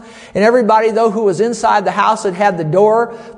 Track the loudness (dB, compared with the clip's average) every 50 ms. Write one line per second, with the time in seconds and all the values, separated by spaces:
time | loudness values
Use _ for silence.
0 | -20 -20 -20 -20 -16 -8 -4 0 2 2 2 2 2 2 2 2 2 0 0 0
1 | 0 0 0 0 0 0 0 0 -2 -2 -2 -2 -2 0 0 0 0 -2 -2 0
2 | 0 0 0 -2 -2 -6 -2 0 0 0 0 -2 -4 0 2 2 4 4 4 2
3 | 0 -2 -6 -14 -18 -20 -18